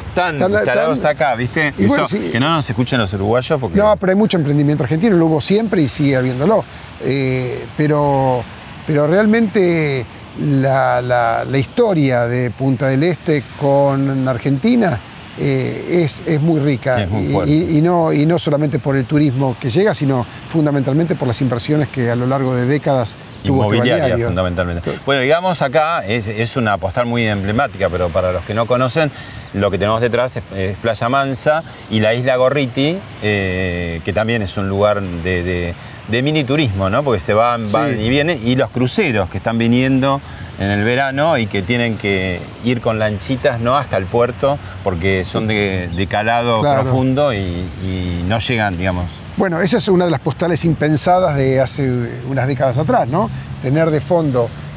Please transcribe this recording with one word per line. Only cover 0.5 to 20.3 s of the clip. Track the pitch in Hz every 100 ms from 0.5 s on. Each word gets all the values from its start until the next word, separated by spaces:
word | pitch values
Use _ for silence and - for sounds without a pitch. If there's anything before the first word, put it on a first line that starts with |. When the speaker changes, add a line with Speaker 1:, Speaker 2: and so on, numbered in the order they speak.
Speaker 1:
instalados | 208 196 127 - 135
Speaker 2:
tan | 151 -
Speaker 1:
acá, | 143 117
¿viste? | 123 160 147 -
Speaker 2:
y | 196
bueno, | 285 139
Speaker 1:
Eso, | 202
Speaker 2:
sí. | -
Speaker 1:
que | 117
no | 147
nos | 160 127
escuchen | 107 123 131
los | 98
uruguayos | 98 101 120 123 151
porque | 117 196
Speaker 2:
No, | 214 208
pero | 185
hay | 196
mucho | 220 180
emprendimiento | 143 147 143 151
argentino, | 139 156 226 175
lo | 160
hubo | 156
siempre | - 202 226 190
y | 135
sigue | - 143 131
habiéndolo. | 127 123 165 208 - - - -
Eh, | 135 135 131 127 127 123 120 -
pero, | 151 147 143 139 131 123 - - - - -
pero | 147 147
realmente | 185 214 233 220 208 175 165 151 135 113 - - -
la, | 151 135 135 135 127 123
la, | 123 120 117 117 123
la | 135
historia | - - 226 165 139 123 120
de | 123 123
Punta | - 135 123 135
del | 135
Este | 170 156 - 147 - -
con | 143 139 139 135 139 135 131
Argentina, | 120 143 139 220 247 190 110 - - - -
eh, | 147 135 123 120 - 175
es, | 156 - 165
es | 151
muy | 160 156
rica. | 147 123 139 123
Speaker 1:
Es | 92
muy | 107
Speaker 2:
Y, | 143
Speaker 1:
fuerte. | 143 160
Speaker 2:
y, | 151 180 151
y |
no, | 170 175 160
y | 151 156
no | 170
solamente | 165 147 151 127
por | 147 135
el | 120
turismo | 151 151 127 135 113
que | 127
llega, | 127 208
sino | 143 139 131 107